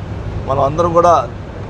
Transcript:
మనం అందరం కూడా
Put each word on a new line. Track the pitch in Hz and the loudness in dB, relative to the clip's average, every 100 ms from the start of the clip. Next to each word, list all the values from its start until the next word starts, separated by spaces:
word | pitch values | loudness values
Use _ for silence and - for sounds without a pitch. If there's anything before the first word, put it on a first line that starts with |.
| - - - - - | -10 -8 -8 -6 -4
మనం | 135 | 0
అందరం | 135 156 170 | 0 0 2
కూడా | 170 175 156 117 - - - | 4 6 4 2 -8 -12 -12